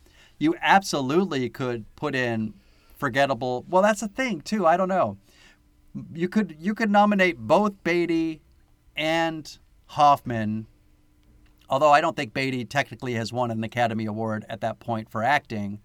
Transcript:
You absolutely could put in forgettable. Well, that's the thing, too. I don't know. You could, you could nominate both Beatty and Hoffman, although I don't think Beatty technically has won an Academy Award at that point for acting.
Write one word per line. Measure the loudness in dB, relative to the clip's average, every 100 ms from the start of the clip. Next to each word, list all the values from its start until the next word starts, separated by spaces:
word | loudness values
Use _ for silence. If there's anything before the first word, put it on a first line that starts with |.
| _ _ -20 -2
You | -2 0
absolutely | 4 4 4 -2 0 2 0 0 -4
could | -4 -4 -6 -10
put | -8 -4 -2
in | -2 -2 -4 -8 _ _ _ -6
forgettable. | -2 2 2 0 -2 -4 -2
Well, | 2
that's | 2 2
the | -4
thing, | -6 -6 -6
too. | -4 0 2
I | 2
don't | 2
know. | 0 0 -4 _ _ -20 _ _ _ _ -16 -12
You | -6 -2
could, | -2 -2 -4
you | -6
could | -2 2
nominate | 4 4 4 2 0
both | 2 2 2 -2
Beatty | -2 0 0 0 -2 -6 _ _ _ _ _ -6
and | -2 0 -2 -4 -12 -18 _ _ -8
Hoffman, | 4 6 4 0 -4 -2 -4 -8 _ _ _ _ _ _ _ _ _ -4
although | 2 6
I | 6
don't | 4 -2
think | -6
Beatty | -4 -2 -4
technically | -4 -2 -4 -6 -6
has | -4 -4
won | -2 -4
an | -4
Academy | -4 0 0 0 -4
Award | -4 -4 -4 -8
at | -6
that | -6 -6
point | -6 -6 -6
for | -4
acting. | 0 0 -2 -6 -6 -8